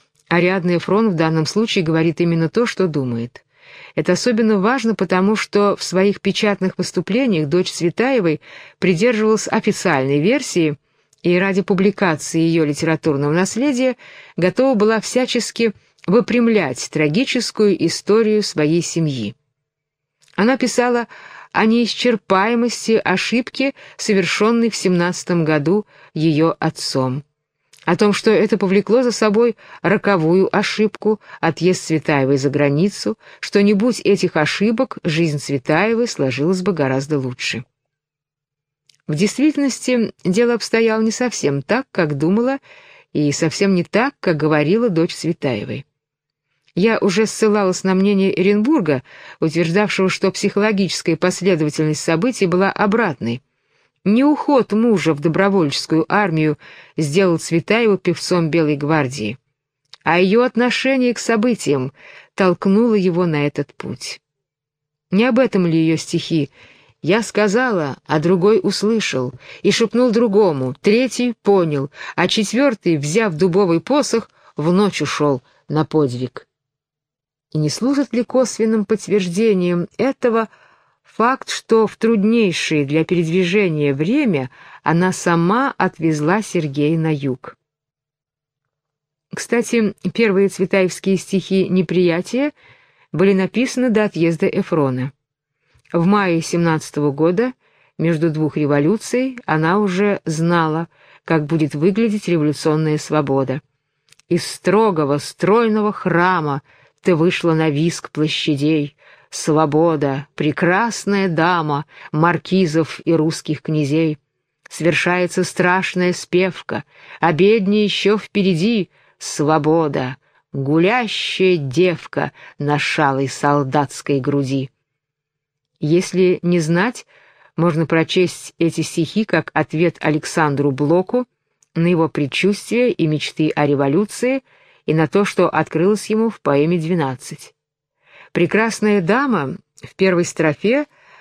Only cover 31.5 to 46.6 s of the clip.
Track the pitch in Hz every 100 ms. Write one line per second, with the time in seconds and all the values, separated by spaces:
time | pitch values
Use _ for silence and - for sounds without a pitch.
31.5 | 156 175 180 - 160 156 143 135 143 139
32.5 | 143 143 143 202 - 208 220 - - -
33.5 | 202 202 202 240 - - 202 180 165 151
34.5 | - 208 226 262 - 180 156 170 147 -
35.5 | 139 - 156 214 226 240 - 135 127 160
36.5 | 185 185 165 135 131 143 147 131 127 -
37.5 | 113 - _ _ _ _ _ _ _ _
38.5 | _ _ _ _ _ - 151 202 - 302
39.5 | 285 277 - - 247 220 - 185 185 240
40.5 | 233 - 226 226 220 226 - 247 - 143
41.5 | 139 - 233 - - 156 139 160 208 247
42.5 | 269 - - - - _ 143 147 - 160
43.5 | - 196 185 170 202 269 - 185 151 151
44.5 | 151 151 220 240 165 170 - 160 175 147
45.5 | 107 - 117 - _ _ _ _ _ _
46.5 | _